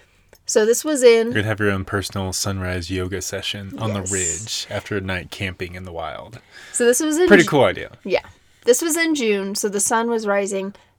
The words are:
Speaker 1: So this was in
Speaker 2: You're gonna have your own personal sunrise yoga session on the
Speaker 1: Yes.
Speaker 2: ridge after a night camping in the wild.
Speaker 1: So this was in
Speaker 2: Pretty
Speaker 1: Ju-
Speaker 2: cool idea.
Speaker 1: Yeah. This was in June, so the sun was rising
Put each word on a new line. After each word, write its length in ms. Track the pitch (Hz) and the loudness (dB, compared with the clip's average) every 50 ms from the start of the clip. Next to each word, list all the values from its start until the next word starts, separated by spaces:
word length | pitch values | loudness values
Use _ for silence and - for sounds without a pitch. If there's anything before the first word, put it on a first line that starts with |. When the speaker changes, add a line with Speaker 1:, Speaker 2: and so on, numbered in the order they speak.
| _ _ _ _ _ _ _ _ _ | _ _ _ _ _ _ _ _ _
Speaker 1:
So 200 | - - 233 214 | 0 2 2 4
this 180 | 220 233 - - | 4 2 2 0
was 180 | 302 302 262 | -2 2 6
in 260 | 254 240 233 226 226 233 | 6 6 8 6 4 2
Speaker 2:
You're 60 | 233 | 0
gonna 100 | - 101 | 0 0
have 140 | 110 107 98 | 0 0 0
your 100 | 107 101 | 2 2
own 140 | 98 95 95 | 0 0 -2
personal 480 | - - 101 90 - - 101 95 92 | -4 -4 -4 -4 -4 -4 -4 -4 -4
sunrise 580 | 90 - - 104 95 95 92 90 90 90 85 85 | -4 -4 -4 -4 -4 -4 -4 -4 -4 -4 -4 -4
yoga 320 | 95 92 90 92 98 90 | -4 -4 -4 -4 -4 -6
session 560 | - - - 95 - - - 101 98 98 - 110 | -6 -6 -6 -6 -6 -6 -8 -8 -10 -12 -8 -6
on 140 | 110 110 104 | -4 -4 -4
the 60 | 101 | -4
Speaker 1:
Yes. 120 | 92 92 | -4 -4
Speaker 2:
ridge 540 | 98 95 92 92 - - 110 110 - - - - | -4 -2 -2 -2 -4 -6 -6 -8 -8 -8 -6 -6
after 280 | 101 98 - - 110 | -8 -8 -6 -4 -4
a 40 | 101 | -4
night 300 | 95 95 92 90 - - | -4 -4 -4 -4 -6 -8
camping 440 | - - 101 95 87 - 95 85 87 | -8 -8 -6 -6 -6 -8 -10 -10 -10
in 100 | 92 92 | -12 -14
the 80 | 92 | -12
wild. 480 | 85 82 82 78 62 50 - - 113 120 - _ - - - - | -10 -10 -10 -10 -10 -12 -14 -16 -18 -20 -20 _ -20 -20 -16 -8
Speaker 1:
So 120 | - - 240 | -4 2 4
this 160 | 233 247 240 | 4 4 4
was 180 | 330 311 302 311 | 2 0 2 2
in 100 | 359 359 | 6 8
Speaker 2:
Pretty 160 | 311 285 - | 8 8 8
Speaker 1:
Ju- 40 | 208 | 6
Speaker 2:
cool 160 | 156 143 120 | 4 4 4
idea. 280 | 95 87 - - - - - - | 4 2 -2 -8 -12 -14 -14 -6
Speaker 1:
Yeah. 220 | 202 175 - - - - _ _ _ _ _ - | -4 -2 -2 -4 -6 -14 _ _ _ _ _ 2
This 180 | 233 240 - | 2 4 4
was 140 | 330 339 294 | 2 -2 0
in 180 | 339 330 320 311 | 0 0 0 0
June, 400 | 285 233 220 208 196 196 196 202 | 0 0 0 0 0 -2 -4 -4
so 140 | - - 214 | -4 -4 -4
the 120 | 190 202 | -2 -2
sun 300 | 196 - 233 226 233 233 | -2 0 0 0 0 0
was 160 | 233 220 220 | -2 -2 0
rising 480 | 202 202 202 202 196 208 190 190 196 202 - _ _ _ | 0 0 0 0 -2 -4 -4 -6 -6 -10 -14 _ _ _